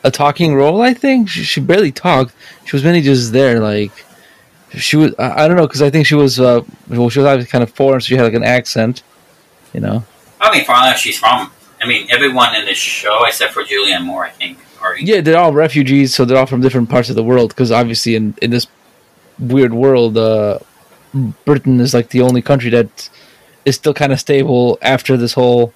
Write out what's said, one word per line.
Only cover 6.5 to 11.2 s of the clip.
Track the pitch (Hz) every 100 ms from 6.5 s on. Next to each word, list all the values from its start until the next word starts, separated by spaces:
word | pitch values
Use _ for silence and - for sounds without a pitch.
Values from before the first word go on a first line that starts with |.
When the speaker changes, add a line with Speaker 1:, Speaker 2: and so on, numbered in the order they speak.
| 120 - - -
Speaker 1:
well, | 120 120
she | 113
was | 143
obviously | 135 120
kind | 127
of | 117
foreign, | - 135 131
so | -
she | 127
had, |
like, | 117
an | 113
accent, | 107 123 - - 113 131 _ _ _ _ _ _ _
you | -
know? | 104 107 107 _ _ _
Speaker 2:
I | -
mean, | - -
for |
all | 123 131
she's | - -
from, | -